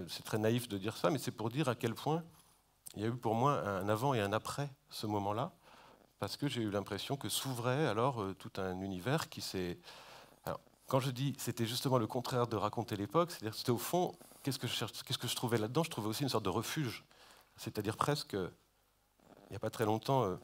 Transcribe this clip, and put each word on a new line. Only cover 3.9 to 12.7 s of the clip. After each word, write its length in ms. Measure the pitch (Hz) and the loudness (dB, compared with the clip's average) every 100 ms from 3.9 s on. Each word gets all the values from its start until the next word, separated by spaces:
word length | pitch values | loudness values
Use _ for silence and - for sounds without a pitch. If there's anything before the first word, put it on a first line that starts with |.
| 110 139 | 2 4
et 60 | 120 | 2
un 120 | 101 | 2
après 380 | 110 - - 143 - - | 2 0 -4 -6 -8 -14
ce 160 | - 107 | -6 0
moment-là, 460 | 104 101 107 175 - - - - - - - | 0 2 0 -2 -6 -20 -20 -20 -20 -20 -8
parce 180 | 101 - | -6 -2
que 100 | 143 | -2
j'ai 140 | 120 | 0
eu 80 | 110 | 0
l'impression 460 | 101 95 98 - 139 | 0 -2 -4 -2 -4
que 120 | 104 | -2
s'ouvrait 560 | - 135 120 123 135 147 | -2 -2 -2 0 2 4
alors, 360 | 104 131 120 | 4 2 2
euh, 120 | 95 | -4
tout 180 | 92 113 - | -4 -8 -4
un 220 | 95 92 | -2 -2
univers 480 | 98 92 104 156 - | -2 -2 0 0 -2
qui 120 | - | -6
s'est, 380 | - 95 90 85 - - - - - - | -4 -2 -2 -4 -12 -18 -18 -20 -20 -8
alors, 160 | - - - _ - | -6 -6 -10 _ 0
quand 140 | 127 | 2
je 100 | 135 | 2
dis 240 | 120 139 - | 0 -2 0
c'était 280 | 120 - 110 | -2 0 0
justement 320 | 123 135 127 | 0 4 4
le 80 | 107 | 4
contraire 400 | 127 - 127 120 | 0 0 0 2
de 100 | 107 | 2
raconter 400 | 104 | 0